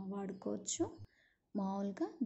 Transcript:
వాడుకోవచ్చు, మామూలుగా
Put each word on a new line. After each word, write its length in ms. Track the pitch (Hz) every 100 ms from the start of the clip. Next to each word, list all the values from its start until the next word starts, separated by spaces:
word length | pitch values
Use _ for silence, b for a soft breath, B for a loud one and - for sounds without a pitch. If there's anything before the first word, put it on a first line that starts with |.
| 190
వాడుకోవచ్చు, 720 | 202 196 190 - 208 - - 339 - B B B B _ 208
మామూలుగా 520 | 190 196 202 196 349 -